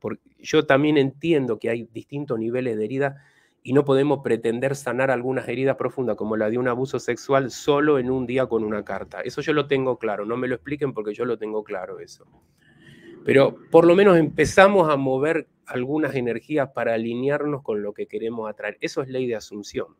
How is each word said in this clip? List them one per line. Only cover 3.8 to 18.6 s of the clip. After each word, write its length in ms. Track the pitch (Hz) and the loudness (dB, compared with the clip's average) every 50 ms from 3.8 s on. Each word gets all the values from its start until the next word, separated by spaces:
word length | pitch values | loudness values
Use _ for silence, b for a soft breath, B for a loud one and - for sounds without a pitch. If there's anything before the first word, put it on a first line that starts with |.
| 143 | 4
podemos 360 | 135 135 135 139 147 143 131 - | 4 4 4 4 2 0 0 0
pretender 500 | - 117 110 - 117 113 123 127 139 139 | -2 -2 0 0 -2 -2 0 0 -2 -2
sanar 360 | 135 - - 117 123 131 135 | -2 -4 -6 -2 0 0 0
algunas 360 | 131 120 120 127 131 127 117 | 0 0 0 -2 -4 -4 -4
heridas 300 | - 120 123 131 135 131 | -4 -4 -2 0 0 0
profundas, 400 | - 127 127 123 - 131 120 107 | 0 -2 -6 -4 -4 -2 -2 -2
como 180 | 98 104 107 110 107 | -2 -2 -4 -2 0
la 100 | 110 107 | 0 0
de 80 | 113 | 0
un 100 | 123 123 | 0 0
abuso 320 | 127 120 120 131 135 - 127 | -2 -2 -2 -4 -4 -4 -6
sexual, 520 | - - 123 113 - - 143 135 135 120 | -4 -4 -6 -6 -2 0 0 0 0 -2
solo 480 | - - - - 147 143 147 151 151 135 | -8 -8 -2 0 0 2 4 2 2 2
en 120 | 123 127 | 2 0
un 140 | 131 131 127 | -2 -2 -2
día 220 | 117 123 131 131 | -2 -2 -2 -2
con 180 | 120 117 113 113 | 0 0 -2 -2
una 180 | 107 107 104 104 | -2 -4 -6 -6
carta. 340 | - 101 95 101 - - 95 | -6 -8 -10 -10 -12 -12 -10
Eso 220 | - 117 - - 143 | -10 -10 -8 -8 -4
yo 100 | 156 151 | -2 -2
lo 140 | 151 143 | -2 0
tengo 320 | 139 143 139 131 131 123 120 | 0 0 -2 0 -2 -4 -4
claro, 260 | - 113 104 98 104 | -4 -6 -4 -4 -6
no 140 | 107 117 123 | -6 -6 -4
me 100 | 127 127 | -4 -4
lo 60 | 127 | -4
expliquen 400 | 117 _ 143 143 147 147 139 117 | -6 _ -10 -8 -6 -6 -6 -6
porque 180 | 107 107 107 104 | -6 -8 -8 -6
yo 140 | 107 120 | -6 -4
lo 100 | 123 120 | -4 -4
tengo 260 | 107 107 107 107 107 107 | -6 -6 -6 -6 -6 -6
claro 380 | 107 104 95 92 92 95 85 | -6 -10 -10 -10 -10 -14 -16
eso. 260 | 85 87 - _ _ _ _ _ _ _ _ B B B B B B B B B B B B B - | -16 -18 -20 _ _ _ _ _ _ _ _ B B B B B B B B B B B B B -2
Pero 360 | - 120 135 139 123 - - - - | 4 6 6 6 4 2 -4 -16 6
por 140 | - 165 165 | 6 8 8
lo 80 | 170 175 | 8 8
menos 220 | 190 202 208 185 | 8 8 8 8
empezamos 720 | 165 165 160 - - 156 - - - 190 196 208 196 170 156 | 6 4 2 2 0 0 2 6 8 8 8 8 6 4 4
a 80 | 151 | 2
mover 500 | 135 139 135 131 131 139 151 165 160 139 _ _ _ _ | 0 0 0 0 0 0 0 0 -2 -4 _ _ _ _
algunas 480 | - 135 127 123 127 143 156 156 139 131 | -8 -6 -6 -4 -2 -2 -2 -2 -2 -2
energías 560 | 135 123 120 113 117 _ _ 156 151 135 135 _ | -2 -2 -2 -4 -6 _ _ -2 -2 -2 -2 _
para 200 | - 117 117 113 | -4 -2 -2 -2
alinearnos 680 | 113 113 117 117 120 127 135 143 147 143 147 147 135 139 | -2 -2 -4 -4 -4 -2 -2 -2 -2 -2 -4 -6 -6 -6
con 200 | - 110 104 101 | -6 -6 -4 -4
lo 100 | 101 101 | -8 -8
que 140 | - 104 | -10 -12
queremos 420 | 101 - 107 110 113 117 117 110 107 | -8 -8 -8 -6 -6 -8 -8 -8 -10
atraer. 300 | 107 _ | -10 _